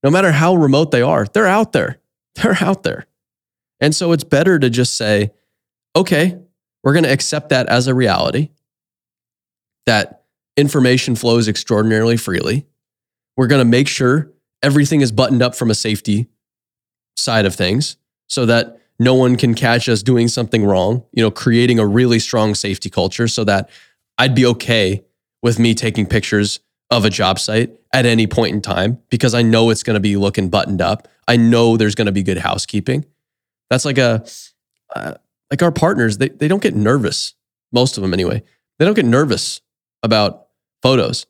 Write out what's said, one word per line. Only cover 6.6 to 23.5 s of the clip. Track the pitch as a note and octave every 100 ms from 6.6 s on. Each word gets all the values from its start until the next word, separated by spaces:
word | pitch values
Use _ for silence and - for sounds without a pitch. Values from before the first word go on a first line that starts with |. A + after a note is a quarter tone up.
| _ _
we're | C3+
gonna | D3+ D#3+
accept | C#3 - D3+ -
that | C3 B2
as | A#2 B2+
a |
reality, | B2+ A#2+ F#2 - B2 D3+ _ _ _ _ _ _ _ _ _ _ _ _ _ -
that | A2 G2 - _ _ _ -
information | C#3+ D3+ B2+ B2+ - A#2
flows | B2 A#2 A2
extraordinarily | G#2 - G#2+ A2 A2 A2+ A#2
freely. | - F2+ D2 A#2+ - _ _ _ _ _ _ -
We're | B2+
gonna | C#3
make | A#2+ A#2+ C#3+
sure | - B2+ C#3+ D3+ _ _ _
everything | C#3+ C#3+ C#3+ D#3
is | C3
buttoned | G#2 B2+ B2+
up | B2
from | - A#2
a |
safety | G#2+ A2 G#2+ - G#2 A#2+ _ _ _ _ _ _ _ _ -
side | - A2+ G2+
of |
things | - F2+ A2 D3 - _ _ _
so | -
that | A#2 A#2 A#2 - _ _
no | A#2+
one | C3 B2+ B2
can | B2
catch | A2+ B2+ A#2+ A#2+
us | A2+
doing | G#2+ B2 A#2
something | - A2+ A2+
wrong," | G2+ F#2+ F#2 B2 -
you | -
know, | A2+
creating | - - A#2 B2 A#2+
a | G#2
really | G#2+ B2+ A#2
strong | - A#2 G#2+
safety | G2+ G2+ F#2+ F2+
culture | - F2+ - A#2
so | -
that | G#2+